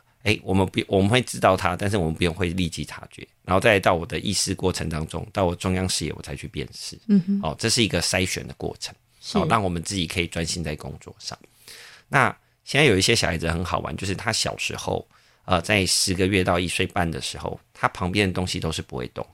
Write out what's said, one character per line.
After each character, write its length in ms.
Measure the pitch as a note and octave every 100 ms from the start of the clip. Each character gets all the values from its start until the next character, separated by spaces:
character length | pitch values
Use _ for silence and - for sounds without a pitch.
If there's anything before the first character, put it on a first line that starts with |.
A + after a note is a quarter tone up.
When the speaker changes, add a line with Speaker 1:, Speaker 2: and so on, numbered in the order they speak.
| _ _
Speaker 1:
诶， 180 | - -
我 100 | -
们 100 | F#2+ F#2
不， 120 | - -
我 120 | G2
们 100 | G2
会 100 | B2+
知 180 | - F2+
道 180 | G2 F#2
他， 180 | F#2 F2+
但 140 | G2+
是 80 | G#2
我 80 | D#2+
们 80 |
不 100 | D#2+
用 80 | F2
会 180 | E2+ F2+
立 200 | F2+ E2+
即 160 | - D2
察 220 | - -
觉， 180 | - - _
然 120 | - F#2+
后 40 |
再 200 | A#2 G2
到 160 | G#2 F2
我 100 | E2+
的 140 | D#2
意 120 | -
识 220 | F#2+ -
过 180 | F#2 F#2+
程 160 | F2 E2
当 200 | D#2+ D#2
中， 180 | E2+ F2
到 120 | G#2 F2+
我 100 | E2+
中 180 | F#2+
央 160 | F#2 F#2+
视 160 | - D#2+
野 80 |
我 80 | -
才 140 | - C#2
去 120 | -
辨 200 | - B1+
识。 240 | - - - -
Speaker 2:
嗯 120 | G3+ F3+
哼。 140 | G3+
Speaker 1:
哦， 140 | D#2+ -
这 100 | A#2
是 140 | B2
一 40 | G#2
个 120 | E2+
筛 240 | - F#2
选 240 | F#2 - -
的 60 | -
过 200 | E2 E2
程。 140 | - - _ _
Speaker 2:
是。 160 | - -
Speaker 1:
哦， 80 | E3
让 140 | A2+
我 60 | F#2+
们 120 | E2+
自 100 | D#2+
己 140 | G2 D#2+
可 120 | F#2+
以 80 | E2+
专 180 | E2+ E2
心 180 | F2+
在 120 | D#2 D2+
工 180 | C2+ E2
作 160 | - -
上。 180 | - - _ _ - - - - -
那 280 | C#3 A2+ - _ _
现 160 | - C3+
在 60 | D3+
有 120 | F#2+
一 40 |
些 140 | G2 A#2
小 120 | D#2+
孩 100 | E2
子 120 | E2
很 140 | E2
好 160 | F2+ -
玩， 160 | - -
就 100 | F#2+
是 100 | F2+
他 180 | A#2+
小 240 | A2 - G#1
时 180 | - -
候， 320 | - F#2 - _ _ _ -
呃， 160 | F2+
在 240 | E2 G#2 F2+
十 280 | - -
个 120 | F2 F#2+
月 180 | G2
到 160 | F#2 F2+
一 80 | F2+
岁 200 | - F#2
半 220 | G2+ E2+
的 120 | D#2
时 160 | - -
候， 220 | - - _
他 140 | - B2+
旁 220 | - F2+
边 160 | F#2+ G2
的 60 |
东 120 | F2+ F2+
西 120 | -
都 120 | E2+
是 100 | -
不 160 | - B1+
会 100 | B1
动 140 | - -